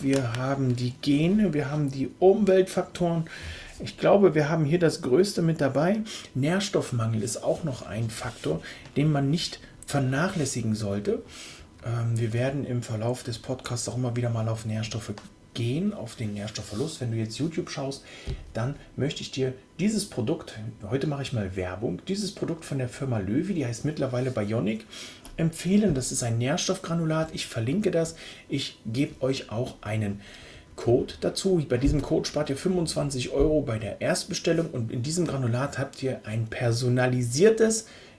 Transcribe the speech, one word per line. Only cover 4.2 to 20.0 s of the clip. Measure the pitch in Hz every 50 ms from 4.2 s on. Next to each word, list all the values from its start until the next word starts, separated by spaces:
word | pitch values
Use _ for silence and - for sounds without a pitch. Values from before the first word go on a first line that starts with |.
| 202 180 151
wir | 156 147 143
haben | 170 165 156
hier | 139 156 180
das | 170 156 151 - -
Größte | 139 123 156 190 196 - - 170
mit | 165 160 -
dabei. | 147 135 127 135 156 180 208 226 214 - - - - - -
Nährstoffmangel | 131 131 151 175 196 202 - - 160 - - - 120 113 113 113 110 107
ist | 117 - - -
auch | 131 165 - -
noch | 156 123 - -
ein | - 87 110 120 107
Faktor, | - - - 120 113 - - 135 156 165 - - - - - - -
den | 135 143 156 151
man | 143 139 135
nicht | 151 175 - - - - - - - - -
vernachlässigen | - - 143 135 127 135 135 165 196 202 180 143 123 - 127 113 110 107
sollte. | 101 107 101 98 104 101 - 226 277 - - - - - - - - - - - - -
Ähm, | 120 117 120 117 117 117 113
wir | 117 113 107
werden | 117 123 135 139 143 117
im | - 123 120 113
Verlauf | - 113 107 110 120 123 123 -
des | - 113 -
Podcasts | - - 131 127 - - 120 117 - -
auch | 110 123
immer | 127 123 113
wieder | 123 120 120
mal | 113 113 113 113
auf | 110 110 -
Nährstoffe | 110 110 110 110 110 - 110 - - 104 - - - - - - - -
gehen, | - 117 117 127 156 190 208 -
auf | - 113 117 -
den | - 120 107 101
Nährstoffverlust. | 104 101 107 - 117 98 - 101 104 139 160 - - 131
Wenn | 113
du | 113 113
jetzt | 110 107 -
YouTube | - 139 160 - - - -
schaust, | - - 139 139 139 - - - - - - - - - - - -
dann | 113 113 131 143 - - - -
möchte | - 123 151 160 -
ich | 143 -
dir | - 135 131 131 127 - - - - -
dieses | 170 214 220 202